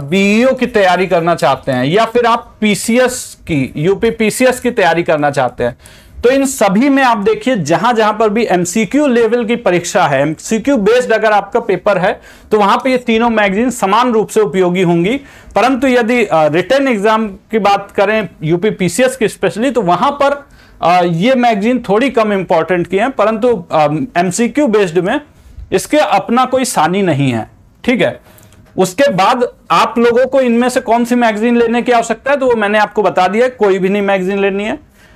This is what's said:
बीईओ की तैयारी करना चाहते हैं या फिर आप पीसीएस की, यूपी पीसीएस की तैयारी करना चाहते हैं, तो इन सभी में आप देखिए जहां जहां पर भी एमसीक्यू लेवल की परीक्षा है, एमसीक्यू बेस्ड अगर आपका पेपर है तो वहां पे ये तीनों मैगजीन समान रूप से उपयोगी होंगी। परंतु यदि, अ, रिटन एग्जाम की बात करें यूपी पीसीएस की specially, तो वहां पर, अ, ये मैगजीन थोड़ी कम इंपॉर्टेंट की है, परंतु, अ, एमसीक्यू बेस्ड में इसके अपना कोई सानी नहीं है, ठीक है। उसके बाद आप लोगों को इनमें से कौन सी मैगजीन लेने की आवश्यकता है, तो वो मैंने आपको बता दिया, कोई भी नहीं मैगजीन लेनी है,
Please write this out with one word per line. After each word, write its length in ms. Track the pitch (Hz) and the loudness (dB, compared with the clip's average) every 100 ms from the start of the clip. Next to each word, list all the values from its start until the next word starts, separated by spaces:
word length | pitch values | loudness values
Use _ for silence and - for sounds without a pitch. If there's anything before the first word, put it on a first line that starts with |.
बीईओ 520 | 143 185 196 214 254 | 0 0 2 2 2
की 120 | 262 240 | 0 -2
तैयारी 420 | 214 190 180 185 | 0 2 2 0
करना 280 | 180 165 165 | 0 0 0
चाहते 360 | 156 135 - | 0 -2 -2
हैं 140 | 127 131 | -2 0
या 200 | 190 226 | 0 0
फिर 200 | 240 233 | 0 0
आप 320 | 233 - - | -2 -4 -4
पीसीएस 760 | 214 202 - 233 254 247 - - | -2 -2 0 0 0 -2 -14 -16
की, 320 | - 165 117 - | -6 -4 -4 -2
यूपी 320 | 156 196 226 | -2 0 0
पीसीएस 500 | 226 214 - 254 247 | 0 -2 0 0 0
की 120 | 240 | -2
तैयारी 320 | 240 180 165 | 0 0 2
करना 280 | 170 156 147 | 0 0 0
चाहते 320 | 143 123 - | 0 -2 -2
हैं, 140 | 120 - - - - - | -6 -6 -18 -20 -20 -2
तो 60 | 240 | 2
इन 160 | 269 269 | 2 0
सभी 440 | - 202 190 285 | 0 0 2 2
में 140 | 269 | 2
आप 140 | 262 220 | 2 0
देखिए 380 | 202 214 254 247 | 0 -2 -2 -2
जहां 400 | 143 160 220 220 | 0 0 2 2
जहां 180 | 214 | 0
पर 160 | 214 220 | 2 0
भी 180 | 208 226 | 0 0
एमसीक्यू 560 | 180 170 226 220 285 294 | 0 0 -2 0 0 2
लेवल 380 | 240 226 240 214 | 2 2 0 -2
की 100 | 240 | -2
परीक्षा 480 | 220 180 - 202 | 0 0 0 0
है, 180 | 156 135 | 2 2
एमसीक्यू 560 | 143 156 - 226 269 277 | 0 -4 -4 -4 0 0
बेस्ड 340 | 196 247 247 | 2 2 2
अगर 200 | 220 214 | 0 2
आपका 280 | 208 196 233 | 0 0 -4
पेपर 380 | - 185 - 196 | -2 -2 0 0
है 240 | 185 208 - - - | 0 -4 -10 -20 -2
तो 80 | 214 | 0
वहां 180 | 196 240 | 2 2
पे 140 | 269 | 0
ये 60 | 254 | -2
तीनों 320 | 247 220 240 | 0 0 0
मैगजीन 400 | 220 202 190 247 | 0 0 0 -2
समान 440 | 233 190 208 247 | -2 0 0 2
रूप 140 | 226 190 | 0 0
से 120 | 226 | 0
उपयोगी 420 | 202 185 180 180 | 0 0 0 2
होंगी। 360 | 185 170 175 277 - - - 202 | 0 2 0 -4 -8 -20 -6 -2
परंतु 320 | 233 269 269 | 0 0 2
यदि, 380 | 247 226 247 220 | 0 0 0 0
अ, 220 | 160 151 | 2 2
रिटन 400 | 156 180 269 269 | 0 0 0 0
एग्जाम 400 | 226 208 220 220 | 0 0 0 -2
की 320 | 190 - 220 | -10 -6 -2
बात 320 | 202 202 202 | 2 0 -2
करें 380 | - 196 214 156 - | -2 0 0 -4 -6
यूपी 260 | 151 170 214 | -4 0 -2
पीसीएस 460 | - 180 - 254 254 | -2 -2 0 0 0
की 120 | 208 | -4
specially, 460 | - 190 190 262 240 | -2 -4 -2 -2 -2
तो 60 | |
वहां 300 | 175 175 277 | 0 0 0
पर, 340 | - 277 285 - - - - | 0 -2 -2 -8 -20 -20 -4
अ, 200 | 165 180 | 2 2
ये 320 | 180 165 220 262 | 2 0 0 2
मैगजीन 480 | 240 220 214 247 240 | 2 0 0 -2 0
थोड़ी 200 | 202 269 | 0 0
कम 240 | 226 214 | 0 0
इंपॉर्टेंट 540 | 202 175 170 160 180 165 | -2 0 0 0 -2 -2
की 100 | 190 | -2
है, 120 | 247 | -2
परंतु, 560 | 262 208 220 247 226 170 | 0 -2 0 0 -2 -2
अ, 160 | 156 151 151 131 170 | 0 0 0 -4 -2
एमसीक्यू 500 | 185 180 233 254 294 | -2 -2 -2 0 0
बेस्ड 320 | 208 190 165 | 0 0 0
में 220 | 175 185 - - - - - | -2 -4 -6 -20 -20 -20 -4
इसके 260 | 190 - 302 | -4 0 0
अपना 480 | 269 196 196 233 254 | 2 0 0 0 0
कोई 200 | 254 254 | 0 -2
सानी 360 | - 156 185 | 0 0 0
नहीं 300 | 190 139 135 | 0 0 0
है, 180 | 117 107 - - _ | -2 -6 -14 -20 _
ठीक 180 | - 240 | -2 0
है। 180 | 143 - - - - - - - | 0 -4 -14 -20 -20 -20 -12 -2
उसके 340 | 180 - 285 | -2 2 0
बाद 360 | 180 196 254 - - - | 2 0 0 -2 -6 -2
आप 240 | 170 - - | 0 0 2
लोगों 280 | 240 233 262 | 2 2 0
को 160 | 269 | 0
इनमें 280 | 254 233 247 | 0 0 0
से 100 | 247 | -2
कौन 260 | 220 233 240 | 0 -2 0
सी 100 | 247 | 0
मैगजीन 420 | 233 208 233 240 | 0 0 0 2
लेने 240 | 233 240 | 2 0
की 100 | 233 | 0
आवश्यकता 400 | 240 - 220 269 | 0 0 -4 -2
है, 60 | 285 | 0
तो 80 | 262 | 0
वो 100 | 233 | 0
मैंने 220 | 202 214 | 0 0
आपको 260 | 214 - | 0 0
बता 240 | 190 - 185 | 0 2 0
दिया, 200 | 214 254 | 2 0
कोई 320 | 254 208 190 | 0 0 2
भी 100 | 185 | 0
नहीं 120 | 202 | 0
मैगजीन 380 | 196 196 185 202 | 0 -2 -2 -2
लेनी 240 | 196 196 | -2 -2
है, 300 | 214 285 - _ - | -6 -8 -12 _ -20